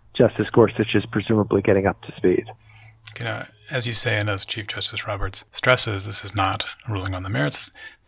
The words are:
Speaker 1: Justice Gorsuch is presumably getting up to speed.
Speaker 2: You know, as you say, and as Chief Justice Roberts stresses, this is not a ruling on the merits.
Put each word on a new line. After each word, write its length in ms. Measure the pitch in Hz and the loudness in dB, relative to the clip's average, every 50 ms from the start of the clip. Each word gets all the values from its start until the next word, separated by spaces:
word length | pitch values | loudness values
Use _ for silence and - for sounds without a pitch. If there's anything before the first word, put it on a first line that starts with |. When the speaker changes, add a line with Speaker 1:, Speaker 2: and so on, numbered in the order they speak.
| _ - - | _ -6 2
Speaker 1:
Justice 300 | - 120 107 - - 104 - | 4 4 4 4 0 -4 2
Gorsuch 420 | - 123 113 98 - - 107 - - | 6 6 6 6 4 0 -2 2 2
is 100 | 104 - - | 0 0 0
presumably 500 | - 107 95 - 113 107 101 - 107 98 | -2 -2 0 2 2 2 2 2 2 2
getting 240 | - 110 95 98 98 | 4 4 2 4 4
up 140 | 95 - - | 2 0 0
to 100 | - - - | -8 -16 -6
speed. 300 | - - 92 87 - - - - - _ - - - - - - _ _ - - - | 0 2 2 2 2 0 -6 -14 -20 _ -20 -20 -20 -20 -20 -20 _ _ -16 -12 -8
Speaker 2:
You 60 | 120 | -6
know, 220 | 113 110 113 - - - _ - - | -6 -6 -8 -10 -14 -18 _ -12 -6
as 160 | - 127 113 | -4 -2 -2
you 80 | 120 110 | 0 0
say, 240 | - - 113 110 107 | 0 0 2 2 2
and 100 | 104 104 | 0 0
as 160 | 101 95 - | 0 -2 -4
Chief 220 | - - 113 104 | -4 -6 -6 -8
Justice 400 | - - 104 - - 113 - - | -8 -6 -6 -4 -4 -4 -6 -6
Roberts 400 | 110 101 98 98 95 - - - - | -6 -4 -4 -4 -4 -4 -6 -6 -6
stresses, 540 | - - - 131 127 - - 113 101 98 101 | -8 0 2 4 4 4 4 0 -2 -4 -4
this 180 | 104 101 - | -6 -6 -6
is 120 | - 98 101 | -6 -4 -2
not 320 | 101 95 95 98 - - - - - - | 0 0 0 0 -4 -6 -10 -12 -12 -8
a 60 | - | -6
ruling 240 | 104 95 92 98 92 | -6 -4 -4 -4 -6
on 60 | 92 | -6
the 80 | 92 95 | -6 -6
merits. 420 | 110 135 147 143 - - - - - - - - - _ _ | -4 -2 -2 -2 0 -2 -2 -4 -4 -8 -16 -20 -20 _ _